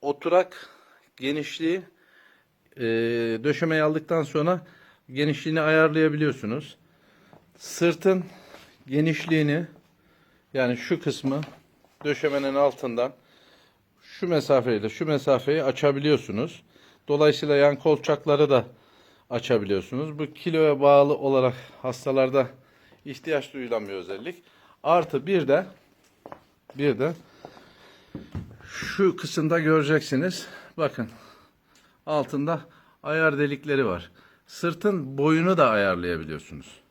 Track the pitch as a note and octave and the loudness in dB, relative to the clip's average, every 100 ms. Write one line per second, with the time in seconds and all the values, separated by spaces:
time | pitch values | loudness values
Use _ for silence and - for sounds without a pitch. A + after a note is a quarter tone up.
0 | C#3+ C#3+ E3+ F3 F3+ - - - _ _ | -4 -4 2 2 2 -6 -20 -20 _ _
1 | _ _ C3 D3+ C#3 - D#3+ F3+ F3 _ | _ _ -4 -4 -6 -4 -2 -2 -6 _
2 | _ _ _ _ _ _ _ - A#2+ A2+ | _ _ _ _ _ _ _ -8 -2 0
3 | A#2 A#2 A#2 A2+ C3 D3 E3 D#3+ D3+ D#3 | 0 -2 -2 -2 -2 -2 0 0 0 -2
4 | D#3 E3 D3+ D3+ D3+ F3+ F3+ - _ _ | -2 -2 -2 -2 0 -2 -4 -20 _ _
5 | _ B2+ D3 D3 D#3+ D#3+ D#3 D#3+ D#3+ D#3 | _ -4 -2 -2 -2 -2 2 4 4 4
6 | D#3+ D3+ D3+ B2 G#2+ B2+ D3+ - _ _ | 2 2 -2 -2 -6 -6 -8 -20 _ _
7 | _ _ _ - _ _ - - E3+ E3+ | _ _ _ -20 _ _ -16 0 0 2
8 | F#3+ F#3 F3 - - - - _ - C#3 | 2 2 -2 -14 -20 -20 -20 _ -4 0
9 | D#3+ D#3 - D#3+ D3 D3 E3+ - _ _ | 0 0 0 0 2 0 -4 -12 _ _
10 | _ _ _ _ _ C3+ B2+ B2 - E3 | _ _ _ _ _ -2 0 -2 -2 -2
11 | D#3 - C3+ C#3 D#3 - _ _ _ _ | -2 -4 -4 -4 -6 -14 _ _ _ _
12 | D3 C#3+ D#3 C#3 C#3 C#3 C#3+ C3 C3 A#2 | -6 -2 -2 -2 -2 2 0 0 -6 -2
13 | B2 - _ _ _ _ _ _ _ _ | -4 -4 _ _ _ _ _ _ _ _
14 | _ - F#3 D#3+ C3+ C#3 A#2+ A2 G#2+ - | _ -10 -2 -2 2 2 4 -2 -2 -6
15 | D#3 D3 C#3 C3 B2+ D#3 C3+ B2+ D3 C#3 | -2 -2 2 0 2 0 0 0 0 2
16 | D3 C#3 - G2+ D3+ - _ _ _ _ | 2 0 0 -6 -6 -8 _ _ _ _
17 | _ C#3+ D3+ - D3+ C#3+ C#3+ C#3+ D#3+ D3 | _ 4 4 4 2 4 4 4 0 0
18 | - D3 - C#3+ D3 C3+ A2 - _ _ | 0 -2 2 2 4 4 0 -12 _ _
19 | _ _ _ B2 - A#2+ G2+ G2 F2 B2 | _ _ _ -8 0 -2 0 -4 -4 -8
20 | D#3 D3+ D3+ - - D#3+ D#3 C#3+ C#3+ C#3+ | -8 -8 -10 -8 -4 2 2 4 6 8
21 | C#3+ D3 C#3 C3+ B2+ B2 - - B2+ B2 | 6 2 0 2 2 -2 -14 -12 -10 -8
22 | - C3+ C3 C3+ B2+ - _ _ _ _ | -4 0 2 2 0 -4 _ _ _ _
23 | - C3 - D3+ C3 C#3 B2 A#2 G#2 G2 | -18 -14 -6 -6 -6 -12 -6 -6 -6 -10
24 | F2 G2 C3+ F3 _ _ _ _ - E3+ | -10 -12 -12 -14 _ _ _ _ 0 2
25 | D#3+ C#3 D3 F#3+ C3+ C#3+ F#3+ - _ _ | 2 -4 -2 -2 2 0 0 -14 _ _
26 | _ _ - - _ _ _ C3+ C#3+ A2+ | _ _ -20 -20 _ _ _ -2 -2 0
27 | C#3 E3+ - _ - - - _ - - | -2 -4 -16 _ -20 -20 -20 _ -20 -20
28 | _ - - - - - - - - - | _ -18 -14 -14 -14 -18 -18 -12 -10 0
29 | F#3+ F3 D3+ - D#3 E3+ D#3 D#3 C#3+ D#3 | 0 0 -6 -4 0 0 2 2 4 0
30 | D3 C3 F3 F3+ - - - - D3+ - | 0 -2 -2 -6 -12 -18 -20 -4 -4 -4
31 | A2+ - - - _ _ _ _ _ _ | -10 -10 -20 -20 _ _ _ _ _ _
32 | - D3+ C3 D3 D3 E3 - _ _ _ | -4 -4 -2 -4 -4 -4 -8 _ _ _
33 | C#3+ D#3 D#3+ C#3+ C#3+ C#3+ C#3+ C#3 A#2+ F2 | -6 0 2 2 -2 -2 -2 0 0 -2
34 | E2+ _ _ _ _ - E3+ E3 G#3 G3 | -8 _ _ _ _ -6 -4 -2 -2 -2
35 | C3+ C3+ D3 D#3 E3+ F#3 C3+ G#2+ G2 F2+ | -4 0 2 4 4 4 4 4 2 0
36 | F2 E2+ D#2 D2+ - D2 C2 - _ | -2 -4 -6 -10 -12 -18 -18 -20 _